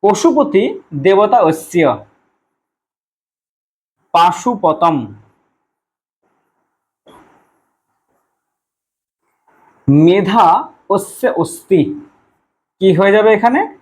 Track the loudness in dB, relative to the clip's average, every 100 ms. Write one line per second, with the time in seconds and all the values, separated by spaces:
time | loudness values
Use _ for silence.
0 | 0 0 0 2 0 0 -2 -6 _ -4
1 | 0 2 2 2 2 -2 -6 -2 0 -2
2 | -10 _ _ _ _ _ _ _ _ _
3 | _ _ _ _ _ _ _ _ _ _
4 | _ 0 0 0 -6 -2 -2 0 -2 -2
5 | -8 -16 _ _ _ _ _ _ _ _
6 | _ _ _ _ _ _ _ _ _ _
7 | _ -20 _ _ _ _ _ _ _ _
8 | _ _ _ _ _ _ _ _ _ _
9 | _ _ _ _ _ _ _ _ 0 4
10 | 4 2 0 2 2 2 -2 _ _ -6
11 | -6 -8 -6 -4 -6 -8 -2 0 0 -6
12 | -18 _ _ _ _ _ _ _ 0 2
13 | 2 2 2 2 0 -2 -4 -10